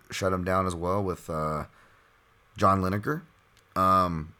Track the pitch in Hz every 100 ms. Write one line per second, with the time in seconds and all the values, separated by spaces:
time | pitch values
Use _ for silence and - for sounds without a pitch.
0 | _ - 95 92 90 92 92 87 87 98
1 | 98 85 - 78 78 78 73 _ - _
2 | _ _ _ _ _ - 101 98 92 101
3 | 117 151 - _ _ _ _ - 95 92
4 | 90 82 80 -